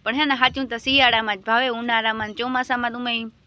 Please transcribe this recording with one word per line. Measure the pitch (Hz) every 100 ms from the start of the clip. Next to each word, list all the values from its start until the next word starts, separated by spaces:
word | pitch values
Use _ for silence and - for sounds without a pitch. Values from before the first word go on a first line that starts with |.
પણ | 214
હે | 254
ને | 302
સાચું | 262 254 262 262
તો | 233
શિયાળામાં | 262 277 254 226 220 202
જ |
ભાવે, | 190 233 262
ઉનાળામાં | 233 240 226 220 220 214
ને |
ચોમાસામાં | 208 240 254 254 247 240
તો | 240
ઉમેય | 240 233 226 -